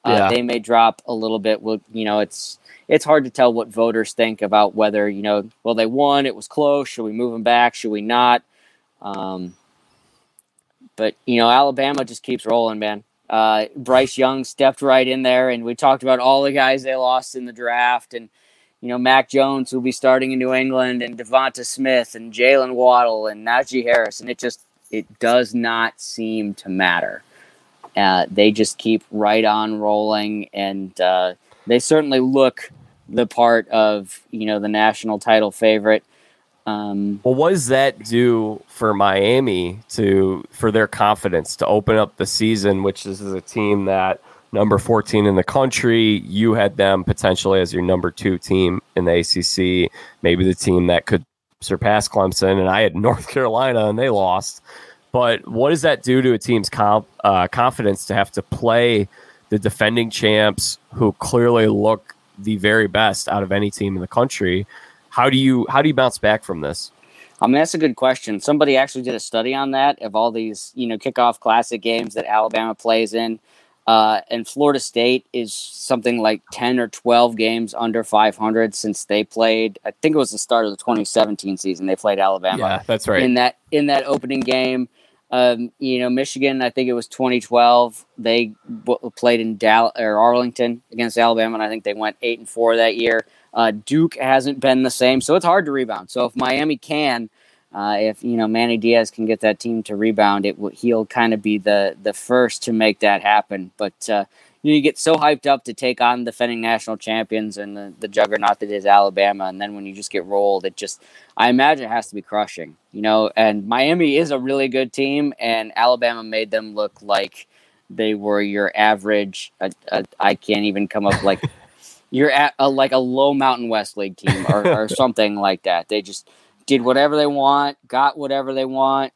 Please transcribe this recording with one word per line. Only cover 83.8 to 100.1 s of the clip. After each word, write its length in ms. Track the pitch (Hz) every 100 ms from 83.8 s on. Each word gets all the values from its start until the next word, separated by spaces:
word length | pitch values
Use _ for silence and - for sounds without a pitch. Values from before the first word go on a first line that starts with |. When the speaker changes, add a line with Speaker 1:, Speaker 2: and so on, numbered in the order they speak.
| 147
Speaker 1:
that 180 | 139
opening 340 | 135 139 127 135
game, 480 | 120 131 131 127 123 _ _ _ _
um, 400 | 127 123 117 120 _
you 200 | 135 127
know, 100 | 123
Michigan, 520 | 127 139 131 139 135
I 80 | 123
think 180 | 135 127
it 60 |
was 140 | 120 -
twenty 320 | - 127 123
twelve. 640 | - 120 120 120 120 110 _ -
They 360 | 113 117 113 107 - 113
w-, 260 | 120 120 120 -
played 240 | 123 120
in 160 | 110 104
Dal-, 340 | 110 110 117 -
or 200 | 110 104
Arlington 640 | 120 123 123 117 120 120 _
against 260 | 113 117 117
Alabama, 380 | 117 113 113
and 80 | 113
I 40 | 107
think 160 | 110
they 100 | 104
went 220 | 104 107 -
eight 180 | 120 117
and 80 | 110
four 300 | 113 117 117
that 180 | 113
year. 300 | 107 117 117 - _ _
Uh, 180 | 113 117
Duke 440 | 107 - 147 165
hasn't 460 | - 131 135 131 135
been 220 | 135 131
the 60 | 131
same, 300 | - 127 131
so 160 | -
it's 100 | 175
hard 200 | 175 190
to 60 | 151
rebound. 380 | 139 120 104 92
So 160 | 123
if 100 | 120
Miami 400 | 120 127 135 156
can, 540 | 139 - 151 147 120 110 _ _ _ _
uh, 260 | 101 104 104
if, 240 | 110 104
you 120 | 120
know, 120 | 117 107
Manny 300 | 113 117 113
Diaz 340 | 117 117 110
can 140 | -
get 160 | 110 110
that 180 | 110 98
team 240 | 117 113
to 120 | 107
rebound, 520 | 101 113